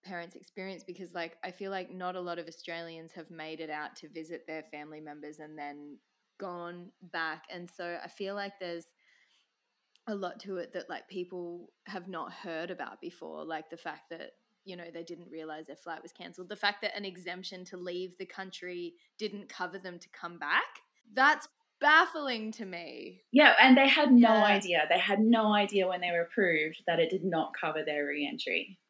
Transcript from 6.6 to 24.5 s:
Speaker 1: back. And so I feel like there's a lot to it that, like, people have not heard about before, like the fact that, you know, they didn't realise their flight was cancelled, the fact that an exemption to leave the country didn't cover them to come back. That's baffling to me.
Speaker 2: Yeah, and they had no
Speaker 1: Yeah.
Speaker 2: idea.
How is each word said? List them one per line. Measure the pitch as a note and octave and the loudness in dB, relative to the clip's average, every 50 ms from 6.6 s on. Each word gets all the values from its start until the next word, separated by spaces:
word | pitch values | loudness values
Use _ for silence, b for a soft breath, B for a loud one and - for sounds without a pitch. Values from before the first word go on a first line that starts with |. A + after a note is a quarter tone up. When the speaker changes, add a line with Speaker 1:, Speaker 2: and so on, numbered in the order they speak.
| E3+ E3+ F3 F3 F3 F#3+ _ _ | -10 -10 -12 -12 -16 -18 _ _
Speaker 1:
back. | F#3+ F3 - E3+ E3 D#3+ D3+ D3+ - - | -20 -10 -8 -6 -6 -6 -6 -10 -12 -14
And | - F3 F3 E3+ | -14 -14 -14 -14
so | - - F3 F3 F3 E3 | -12 -10 -10 -8 -8 -10
I | - - | -10 -14
feel | - - G3+ F#3+ G3+ | -10 -8 -8 -6 -6
like | G3+ G3+ G3 G3 - | -6 -8 -8 -10 -10
there's | F#3 F3 E3+ E3+ E3 - _ _ _ _ _ _ _ _ _ _ _ _ _ _ _ _ _ _ _ _ _ _ _ - | -10 -8 -8 -10 -12 -14 _ _ _ _ _ _ _ _ _ _ _ _ _ _ _ _ _ _ _ _ _ _ _ -8
a | G#3+ | -8
lot | G3 F#3+ F3+ - A3+ | -6 -6 -8 -8 -10
to | - G3 F#3+ F3+ | -10 -10 -8 -8
it | E3+ - - | -8 -8 -10
that, | F#3 - - | -12 -10 -8
like, | E3+ A#2 - _ | -12 -12 -12 _
people | F#3 G3 F3+ F3+ F#3 F3+ F3 E3+ F3 F3 E3+ - _ _ _ | -10 -10 -10 -8 -10 -10 -10 -10 -12 -14 -16 -20 _ _ _
have | - G3 G3 F3 F#3 | -12 -12 -12 -10 -10
not | F#3 E3 D3+ - F3+ | -10 -10 -10 -10 -12
heard | - - F#3+ E3 D#3+ E3 F#3+ | -14 -12 -8 -8 -8 -6 -8
about | F#3 - - - F#3+ - | -8 -10 -10 -12 -12 -12
before, | - F3+ F3+ - E3 D#3+ D#3 D3+ D#3 | -14 -14 -14 -12 -14 -14 -12 -12 -10
like | D#3 D#3+ D#3 D#3 D#3+ | -8 -8 -8 -8 -12
the | - E3+ | -18 -14
fact | - E3 D3+ D#3 _ _ | -12 -12 -12 -12 _ _
that, | E3+ D#3+ - - _ _ _ _ _ _ _ | -14 -14 -14 -16 _ _ _ _ _ _ _
you | G3 F3+ | -16 -16
know, | F3 E3+ E3+ | -14 -14 -14
they | D#3+ E3+ E3+ | -14 -14 -14
didn't | E3+ F3 E3 F3 E3 | -12 -14 -16 -16 -16
realise | D3+ D#3+ D#3 D#3+ D#3 D#3 D#3+ - | -14 -12 -12 -10 -12 -12 -12 -14
their | C#3 | -16
flight | - - F3 E3 D#3 | -16 -12 -12 -12 -12
was | - E3+ - | -12 -18 -18
cancelled, | - F3+ E3+ E3+ - F#3 F3+ | -16 -16 -16 -14 -16 -14 -14
the | G#3 | -10
fact | G3+ - G3+ G3+ - | -2 -2 -2 -2 0
that | - G3+ - G3+ | -6 -6 -6 -4
an | G3+ | -8
exemption | G3 F3+ F3 F3+ F3+ F3+ F#3 F#3+ - G3 F3+ F#3 | -8 -10 -10 -10 -10 -10 -10 -10 -12 -12 -12 -14
to | - - F3+ | -12 -12 -10
leave | F3+ F3+ F3+ F3+ F#3 F#3 F3 _ | -8 -6 -6 -6 -8 -8 -10 _
the | F#3+ | -16
country | F3+ - - F#3+ F#3+ F#3 - - F3+ F3+ F3 F3 E3+ E3+ _ _ _ _ _ | -14 -12 -14 -14 -12 -12 -14 -12 -10 -10 -8 -10 -10 -12 _ _ _ _ _
didn't | G#3+ G#3 G#3 A3 G3 - | -8 -8 -8 -10 -14 -14
cover | - - F#3 F3 - G3 | -10 -8 -8 -8 -8 -10
them | F#3 F#3 F3 E3+ | -12 -12 -14 -14
to | - _ | -18 _
come | - - - E3+ F3 E3+ | -18 -12 -12 -12 -10 -8
back. | D3+ D3 E3 A#3 A#4+ C5 - - _ _ _ _ _ A3+ G#3 | -4 0 0 0 0 -2 -10 -20 _ _ _ _ _ _ 2
That's | B3+ C4 C#4+ D4+ D4 - - _ _ _ _ _ _ | 4 6 6 6 4 -2 -16 _ _ _ _ _ _
baffling | C#4+ D4 D4+ D#4+ F4+ F4+ - D#4+ D4 C4+ B3 A3+ G#3+ A3 A3 | 4 8 8 8 8 6 0 -6 -4 -4 -4 -4 -4 -6 -8
to | - A3+ | -8 -10
me. | F#3+ F3+ E3+ E3+ D3+ B2+ B2 - - F3+ - _ _ | -10 -10 -10 -10 -12 -12 -12 -12 -14 -14 -18 _ _
Speaker 2:
Yeah, | - C4 D4 C4 - - | 6 8 10 10 10 10
and | A#3 C4 B3+ C#4 | 10 12 12 10
they | C4+ C4+ | 10 6
had | - D#4 D4 B3 | 6 4 8 10
no | C4 A#3+ A#3 A3+ A3 G#3+ G#3 | 12 12 12 10 8 8 6
Speaker 1:
Yeah. | |
Speaker 2:
idea. | G#3 | 6